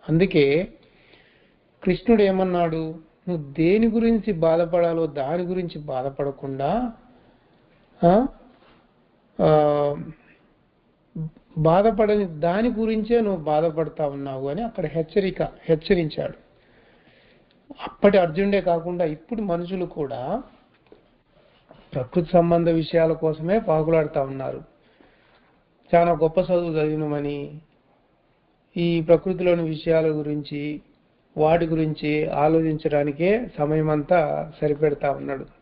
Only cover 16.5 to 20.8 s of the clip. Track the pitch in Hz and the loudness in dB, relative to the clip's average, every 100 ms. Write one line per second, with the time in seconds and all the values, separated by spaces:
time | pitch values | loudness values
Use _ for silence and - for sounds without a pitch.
16.5 | _ _ _ _ _ _ _ _ _ _ | _ _ _ _ _ _ _ _ _ _
17.5 | _ _ - - - 202 196 175 156 196 | _ _ -14 -14 -8 -2 -2 -2 -2 -2
18.5 | 196 180 170 165 175 170 151 - 226 208 | -2 -2 -4 -4 -6 -6 -6 -10 -10 -6
19.5 | 170 175 190 170 - 139 123 131 214 - | -6 -6 -8 -8 -8 -8 -8 -8 -8 -10
20.5 | _ _ _ | _ _ _